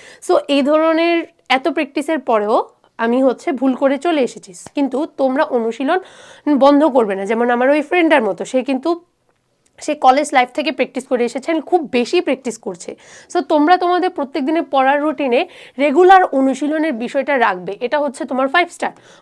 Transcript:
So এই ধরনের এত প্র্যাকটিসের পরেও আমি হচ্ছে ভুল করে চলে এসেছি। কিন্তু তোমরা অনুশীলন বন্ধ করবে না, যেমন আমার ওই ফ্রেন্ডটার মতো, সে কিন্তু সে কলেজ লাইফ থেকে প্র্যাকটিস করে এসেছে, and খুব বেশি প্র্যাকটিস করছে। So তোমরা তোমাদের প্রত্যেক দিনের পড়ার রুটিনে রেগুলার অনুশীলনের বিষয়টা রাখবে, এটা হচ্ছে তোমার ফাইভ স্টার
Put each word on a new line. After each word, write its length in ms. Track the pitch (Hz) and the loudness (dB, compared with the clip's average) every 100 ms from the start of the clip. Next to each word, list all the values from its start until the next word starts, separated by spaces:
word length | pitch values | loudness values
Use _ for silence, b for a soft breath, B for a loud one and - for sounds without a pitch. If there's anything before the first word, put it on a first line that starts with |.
| B B - | B B -2
So 60 | 359 - | -2 0
এই 140 | 285 | 0
ধরনের 640 | 277 311 320 320 339 339 - _ - | 2 2 2 0 0 0 -4 _ -4
এত 180 | 262 311 | -2 -2
প্র্যাকটিসের 520 | 294 277 311 294 320 | -4 -4 -6 -4 -4
পরেও 500 | 294 220 208 277 - _ _ - | 0 -2 0 -2 -2 _ _ -6
আমি 260 | 233 247 | -2 0
হচ্ছে 280 | 262 233 - | 0 0 -4
ভুল 220 | 254 269 247 | -2 -2 0
করে 220 | 277 277 | 0 0
চলে 240 | 339 302 | -2 0
এসেছি। 320 | 240 190 - 175 - - | -2 -6 -20 -20 -12 -4
কিন্তু 300 | 269 262 320 - | -4 -2 -6 -2
তোমরা 260 | 269 262 | -2 0
অনুশীলন 560 | 311 240 226 226 269 240 - B B B 294 277 | 0 -2 -2 -4 -2 -4 -6 B B B 0 4
বন্ধ 260 | 269 285 | 6 6
করবে 320 | 311 254 214 190 | 4 2 0 -2
না, 100 | 196 | -2
যেমন 240 | 226 240 | -2 0
আমার 200 | 240 262 | 0 2
ওই 120 | 302 | 2
ফ্রেন্ডটার 420 | 285 359 320 302 | 0 0 2 2
মতো, 220 | 214 180 202 | 2 -4 -4
সে 180 | 262 | -4
কিন্তু 400 | 254 262 330 339 _ _ _ _ _ _ _ - | -2 -4 -2 -6 _ _ _ _ _ _ _ -14
সে 140 | - 294 | -8 0
কলেজ 340 | 262 262 294 | 4 4 2
লাইফ 160 | 269 247 | 0 0
থেকে 180 | - 294 | -2 -4
প্র্যাকটিস 360 | 262 247 262 - | -2 -4 -6 -4
করে 180 | 247 240 | -2 -2
এসেছে, 280 | 269 262 | -4 -4
and 80 | 320 | -4
খুব 280 | - 349 269 | 0 -2 0
বেশি 300 | 247 240 349 | -2 0 0
প্র্যাকটিস 360 | 349 262 247 220 | 0 -2 -4 -10
করছে। 380 | 208 180 - - B B B | -10 -14 -14 -18 B B B
So 80 | 349 | -6
তোমরা 360 | - 311 294 359 | 0 2 4 2
তোমাদের 320 | 349 359 359 | 2 0 -2
প্রত্যেক 360 | 370 - 330 269 | -4 -6 -4 -2
দিনের 180 | 320 | -2
পড়ার 380 | 330 269 262 285 | -2 0 2 2
রুটিনে 460 | 302 302 277 240 359 B B - | 0 -2 0 0 -2 B B -2
রেগুলার 440 | 285 277 370 381 | 0 4 8 8
অনুশীলনের 720 | 370 269 269 262 294 311 320 | 6 2 0 0 -2 -2 -2
বিষয়টা 460 | 226 240 277 262 277 | -4 -4 -4 -2 2
রাখবে, 380 | 226 185 180 202 | 0 0 -8 -8
এটা 180 | 240 294 | -4 -2
হচ্ছে 260 | 294 247 294 | -4 -6 -8
তোমার 220 | 254 269 | -4 0
ফাইভ 200 | 349 349 | 0 -2
স্টার 200 | - 202 - b b | -4 -10 -10 b b